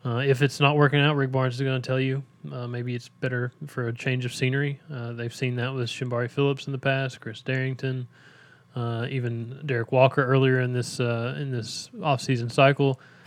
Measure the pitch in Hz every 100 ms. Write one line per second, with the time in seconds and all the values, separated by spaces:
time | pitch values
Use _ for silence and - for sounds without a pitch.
0 | 127 120 139 127 139 - 143 147 147 143
1 | 143 147 131 131 131 123 135 131 123 131
2 | 131 135 135 _ 147 139 120 120 123 123
3 | - _ 131 123 123 - 147 - 120 117
4 | 139 127 123 - 131 139 143 139 - 139
5 | 117 120 117 - 127 123 123 135 120 -
6 | 127 120 120 - 139 135 - 135 139 135
7 | 131 - - 104 - 131 131 127 135 131
8 | 123 - - - - - _ - 120 117
9 | 120 135 120 117 117 135 147 120 117 131
10 | 131 - 127 135 131 127 127 123 120 -
11 | 120 117 117 143 139 127 110 - - 240
12 | 160 131 - 127 117 131 139 139 139 131
13 | - -